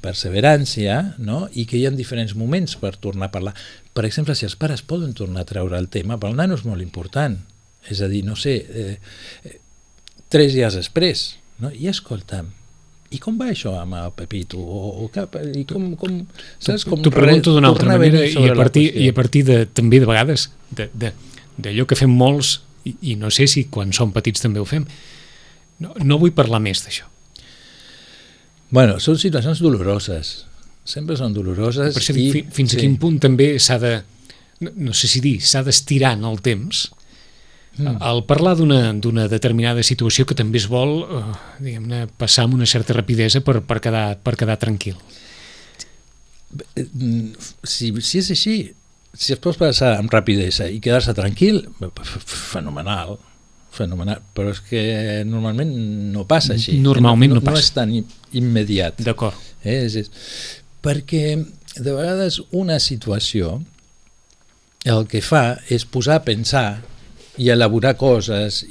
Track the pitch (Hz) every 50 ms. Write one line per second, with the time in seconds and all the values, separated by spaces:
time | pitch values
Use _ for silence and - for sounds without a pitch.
0 | - 92 92 - - 95 90 98 117 147 151 147 139 131 - 113 104 98 101 131
1 | 180 196 - - 120 104 110 151 190 - - 123 117 117 - 120 127 135 139 131
2 | 123 - 127 117 113 107 101 110 113 120 151 190 180 - - - - 98 95 -
3 | - 101 95 98 98 95 - 95 92 101 98 - - - - - - - _ -
4 | 107 110 - - 151 139 147 - - 98 - - 160 156 147 117 - - 160 180
5 | 170 143 117 - 107 92 90 92 87 - - 98 90 90 90 90 92 92 - 101
6 | 87 101 117 113 101 101 113 135 170 190 185 - - 117 104 87 92 87 - 92
7 | 85 90 - 139 151 143 104 92 - _ _ _ _ _ _ _ _ - 104 98
8 | 101 95 98 101 95 101 107 104 - 143 135 110 - - 101 113 107 95 104 98
9 | - - - - - - - - _ - - - _ _ - _ _ _ _ _
10 | _ - _ - - - - 151 151 139 135 131 123 110 92 92 90 - - 165
11 | 175 180 143 - - - - - _ _ - - 110 139 147 110 139 190 190 -
12 | - - 120 98 90 - - 95 82 87 101 - - - - - _ _ _ -
13 | - _ - 135 - - 220 233 254 247 196 - - 101 95 90 87 90 92 87
14 | 85 87 - - 87 - 107 101 87 - - 90 90 85 92 101 95 104 95 95
15 | 110 110 - 202 196 - - - 151 147 139 139 139 139 160 196 190 185 170 160
16 | - 185 185 175 180 - - - - - - - - - 214 214 - - 180 151
17 | 156 156 127 139 139 143 156 165 156 170 156 151 139 131 123 - - - - -
18 | 165 156 156 160 147 147 - 143 131 127 123 120 127 123 - 143 151 156 - -
19 | 135 131 117 - 123 117 - 143 139 131 127 117 113 - - - 117 117 117 135
20 | 131 110 113 107 117 147 151 123 - - - - - - - - 107 110 - 113
21 | 117 110 101 - - - - - - - - - 107 101 104 107 131 - 135 -
22 | 139 131 123 123 127 131 143 147 139 - - - - - - - - - 120 -
23 | - 147 113 104 104 107 - - 135 139 - 143 123 - - 110 98 98 92 -
24 | 123 107 95 113 - 113 107 - - 117 104 104 101 - - 156 143 - - -
25 | - - - - - - - - - - - _ _ _ _ _ 165 - - 240
26 | 160 135 143 147 170 175 160 - 135 113 113 110 107 101 95 - - - - -
27 | - - _ _ _ _ _ - - - - - - - - - - - - -
28 | - - - - - - _ _ _ _ _ _ _ _ 127 127 131 110 95 92
29 | - - 160 156 - 196 151 139 113 151 160 160 170 160 127 101 92 95 101 104
30 | - - 92 80 80 - - - - - - - - - - - _ - - 143
31 | 151 156 165 131 131 117 101 104 98 92 92 92 107 117 120 139 143 147 143 131
32 | - - 143 120 123 135 139 151 139 - - - 135 120 123 123 117 139 135 -
33 | 156 170 160 139 - 135 131 123 135 147 147 131 - - 131 120 117 120 117 110
34 | 95 - - - - - - - - _ _ _ 170 175 - 214 156 120 107 -
35 | - 117 104 127 123 143 127 95 - - - 135 135 139 131 - - - 143 135
36 | 135 131 120 104 107 113 110 101 95 127 113 98 113 180 - - - - - -
37 | - - - - - - - - - - - - - - - - 147 143 120 107
38 | - 123 117 120 113 - 143 139 165 185 180 165 165 151 143 131 120 113 107 104
39 | 104 117 113 113 110 104 110 110 - 123 117 117 117 120 120 120 113 - 127 117
40 | 123 113 - - 131 - 143 - 117 107 110 120 101 101 120 123 127 143 147 160
41 | 170 - 180 135 104 107 104 92 - - - - 139 131 117 113 110 117 120 120
42 | 117 113 - _ 123 110 - - 117 117 131 127 120 117 - 120 110 - 120 113
43 | 104 - 120 110 113 110 110 135 135 - 127 113 98 - 117 113 - 120 113 113
44 | 107 104 101 98 - 127 113 - 117 110 110 104 - 110 107 98 - 98 92 87
45 | - - - - - - - - - - - - - - - _ - - - -
46 | _ _ _ _ - _ - - - - - 139 - - - 139 131 - - 131
47 | 127 120 117 117 113 110 110 - - - - - - - - - 120 117 104 117
48 | 117 - - 180 185 185 190 - - 208 220 214 - - - _ _ _ _ _
49 | _ _ - - - - 139 - - 175 160 - 175 156 127 - 135 127 110 101
50 | 101 113 113 110 95 - 101 101 92 90 - - 101 87 98 113 - 120 120 127
51 | 117 - 110 95 95 101 98 - 180 202 214 202 - - - - 95 90 - -
52 | - - - 98 - - - - - - - 92 78 73 73 71 78 92 104 92
53 | 85 85 104 - - _ - _ _ _ _ _ _ _ - - 113 87 90 90
54 | 85 101 107 - - - _ - 101 101 98 - - - 123 113 107 110 113 107
55 | 110 110 104 107 104 107 113 113 110 110 110 117 147 160 135 120 113 107 107 104
56 | 101 104 98 104 98 98 156 165 - - 107 113 113 - - 139 135 139 139 127
57 | 123 120 117 113 127 139 131 120 117 139 151 156 147 - - 139 120 107 117 117
58 | 107 - - - - _ - 127 123 123 117 110 107 101 104 95 90 82 80 -
59 | 117 113 113 - 120 107 92 - - - - - - 104 117 135 127 117 107 110
60 | 104 - - - - - - - - - - - - - - - - 156 143 151
61 | 143 - 165 160 147 151 151 156 156 156 - - - - - - 123 139 139 135
62 | 156 170 185 190 196 180 - - - _ - 180 190 180 160 147 - - 139 110
63 | - 113 101 104 - - - 107 90 80 87 127 165 - - _ _ _ _ _
64 | _ _ _ _ _ _ _ _ _ _ _ _ _ _ _ _ - 127 117 110
65 | 110 104 - 110 - - 160 151 127 117 123 - - - 127 117 - - - 131
66 | 113 131 151 160 - - 110 104 117 - 139 139 120 104 101 110 117 - - -
67 | - - - - - - - - 123 123 120 120 117 107 104 113 107 135 127 -
68 | 131 135 123 113 101 113 110 101 104 104 101 - - -